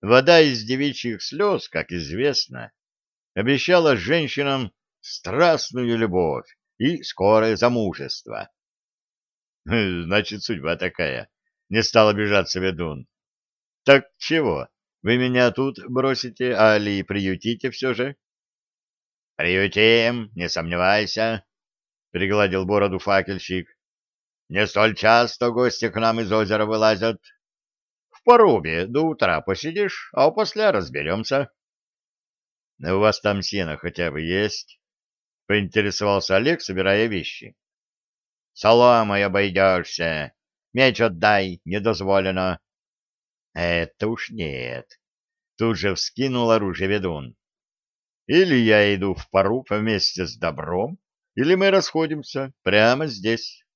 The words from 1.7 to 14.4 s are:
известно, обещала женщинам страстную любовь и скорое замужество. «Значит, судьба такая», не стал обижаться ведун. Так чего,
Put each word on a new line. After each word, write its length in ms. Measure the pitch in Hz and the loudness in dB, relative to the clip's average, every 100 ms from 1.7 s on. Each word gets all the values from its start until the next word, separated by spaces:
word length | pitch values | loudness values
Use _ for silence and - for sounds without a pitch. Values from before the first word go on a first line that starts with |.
| - - | -8 -6
известно, 800 | 87 73 90 143 127 - 64 107 _ _ _ _ _ _ | -8 -8 -2 -2 -2 -6 -10 -16 _ _ _ _ _ _
обещала 640 | - 110 139 160 175 160 120 | -4 0 0 2 4 4 2
женщинам 760 | 87 165 147 - 143 135 113 _ _ _ | 0 -2 -2 -4 -2 -2 -6 _ _ _
страстную 960 | - - - 113 175 160 - 123 120 117 | -20 -14 -8 0 2 2 -2 -6 -2 0
любовь 500 | 110 90 85 65 - _ _ _ | 0 0 0 -2 -10 _ _ _
и 240 | 127 165 | -2 -2
скорое 540 | - - 113 110 113 104 | -8 -2 2 4 2 2
замужество. 920 | 120 120 104 80 67 - - 55 - _ _ _ _ _ _ _ _ _ _ _ | 0 0 -4 -6 -10 -12 -12 -14 -14 _ _ _ _ _ _ _ _ _ _ _
«Значит, 760 | - 117 98 87 82 101 104 104 | -4 0 0 -2 -2 -2 -2 -8
судьба 340 | - 101 71 85 | -8 -6 -4 -4
такая», 540 | 92 - 80 64 - _ _ _ _ | -6 -4 -6 -6 -12 _ _ _ _
не 140 | 107 | -2
стал 260 | 110 120 107 | 2 4 4
обижаться 520 | 101 104 101 87 92 | 4 0 0 0 -2
ведун. 480 | 95 82 85 73 62 _ _ _ _ _ _ _ | -4 -2 -6 -8 -16 _ _ _ _ _ _ _
Так 220 | - 139 - _ | 4 4 4 _
чего, 500 | - 160 | -2 0